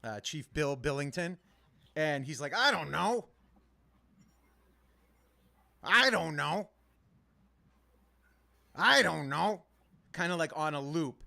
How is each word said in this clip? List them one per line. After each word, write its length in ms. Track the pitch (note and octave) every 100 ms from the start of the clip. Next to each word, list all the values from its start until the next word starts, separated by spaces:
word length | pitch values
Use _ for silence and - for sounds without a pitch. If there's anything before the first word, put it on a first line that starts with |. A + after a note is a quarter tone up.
uh, 180 | A#2 G#2+
Chief 320 | - D#3 -
Bill 240 | D#3 D3 C#3
Billington, 600 | C#3 C#3 C#3+ D#3 F3 F3+ _ _ _ _ - -
and 280 | D#3 C#3+
he's 160 | C3+ C#3+
like, 140 | C#3+
I 160 | G#3 C4+
don't 200 | G3+ D3
know. 380 | D3 F#3+ A#3+ - _ _ - _ _ _ _ _ _ - _ _ _ _ _ _ _ _ _ _ _ _ _ _ _
I 280 | - G#3 C4+
don't 260 | G#3+ E3 D3+
know. 320 | C#3+ F3+ G3 _ _ _ _ _ _ _ _ _ _ _ _ _ _ _ _ _ _ _ _
I 280 | C3+ G3+ C#4
don't 260 | F#3+ D#3+ C#3+
know. 340 | C#3+ F#3+ G#3 _ _ _ _ _
Kinda, 240 | - F3 F3
like, 160 | D#3+ D3+
on 180 | D#3
a 60 | D3
loop. 420 | C#3 D#3+ D3 G#2